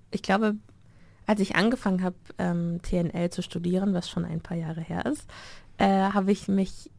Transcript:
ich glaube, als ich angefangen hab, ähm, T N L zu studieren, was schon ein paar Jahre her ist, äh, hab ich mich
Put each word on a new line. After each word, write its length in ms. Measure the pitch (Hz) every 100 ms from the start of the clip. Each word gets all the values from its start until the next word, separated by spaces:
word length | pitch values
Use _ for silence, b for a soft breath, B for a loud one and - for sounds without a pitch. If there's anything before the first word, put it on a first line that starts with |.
| -
ich 100 | -
glaube, 340 | - 196 220 214 - - - b b b -
als 140 | 208
ich 160 | 196 -
angefangen 480 | 214 240 208 185
hab, 100 | 185 180 - -
ähm, 440 | 180 170 170 170
T 140 | - 180
N 120 | 170
L 200 | 170 175
zu 120 | -
studieren, 520 | 180 175 175 180 196
was 160 | 180 -
schon 160 | - 175
ein 160 | 165
paar 160 | - 170
Jahre 240 | 160 160
her 240 | 165 170 -
ist, 220 | 294 - B B B B -
äh, 340 | 196 196 190
hab 160 | 202 190
ich 200 | 208 -
mich 440 | 196 190 - -